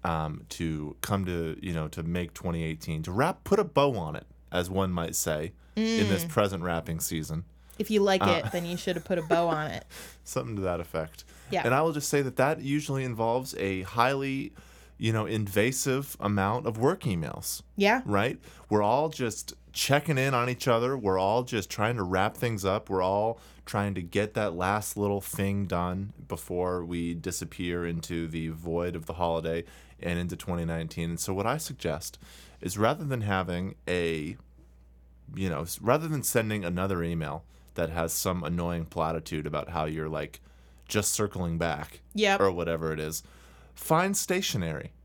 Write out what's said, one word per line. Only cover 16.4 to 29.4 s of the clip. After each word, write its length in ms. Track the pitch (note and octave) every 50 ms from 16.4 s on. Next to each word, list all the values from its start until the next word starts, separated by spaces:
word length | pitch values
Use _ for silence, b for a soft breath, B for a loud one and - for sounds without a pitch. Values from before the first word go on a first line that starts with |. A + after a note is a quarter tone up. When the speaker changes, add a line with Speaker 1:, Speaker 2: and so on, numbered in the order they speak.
| F#2+ G2 A2 B2 -
Speaker 1:
of 100 | A#2+ A2 A2
work 240 | A2+ C#3 F3+ G3 -
emails. 600 | C#3+ F#2+ E2+ D#2+ C#2 G1+ G1+ - - - - - - -
Speaker 2:
Yeah. 260 | - G3 G3+ A3 C4 -
Speaker 1:
Right? 340 | - G#2 G2 G#2 B2+ - - B B B B B B
We're 140 | G#2+ G#2 G#2
all 260 | G#2 A#2 C3+ D3+ D#3+
just 460 | D3+ - B2+ A#2 G#2 - - - - - - - -
checking 460 | - - - C3+ D3 - - D#3 C3
in 160 | C3 C#3 C3+
on 160 | A#2+ A#2+ B2+
each 160 | B2 - -
other. 320 | C3+ A#2+ A2+ A#2+ B2+ C#3 C3+
We're 220 | A2 G2 F#2 F#2
all 240 | F#2+ F#2+ G#2+ A#2+ B2+
just 260 | B2+ B2 A2 F#2 -
trying 240 | - - G#2+ A2 B2
to 60 | A#2+ G2
wrap 340 | F2+ F#2 F#2 F#2+ A2 -
things 280 | - - A#2+ A2+ G2+ F#2
up. 260 | F#2+ F#2+ G#2 - -
We're 120 | F#2+ F#2 F2+
all 360 | F#2 G2 G2+ G2 F#2 - B B B B B B
trying 300 | - - G#2+ G2+ G2+ G2
to 80 | F#2+ F2+
get 320 | F2 - G2 G#2 G#2 -
that 200 | A#2 G#2+ G2+ E2+
last 400 | F2 F2+ F#2 G2+ G#2+ G#2 - -
little 240 | G2+ G2+ G2+ G2+ G2
thing 460 | F#2+ - - - G2 G2 G2+ G2+ G2+
done 460 | F2 F2+ F2 F2 F2+ F2+ F#2 G2 G2+ - - -
before 580 | - - E2+ - - F#2 F2+ F2+ F2+ F2+ F2+ E2+
we 300 | E2+ F2 F2 E2+ E2+ E2+
disappear 720 | E2+ D#2+ F#2+ E2+ - F2+ E2 - - F#2 F2 F2 F2 F2
into 400 | E2+ E2+ E2 D#2+ - F2 E2 E2
the 220 | E2 D#2+ E2 D#2+ D#2+
void 480 | D#2+ D#2+ E2+ E2+ E2 E2+ F2 F2+ F2
of 100 | E2+ D#2+
the 60 | - E2
holiday 480 | E2+ F2 E2+ E2 E2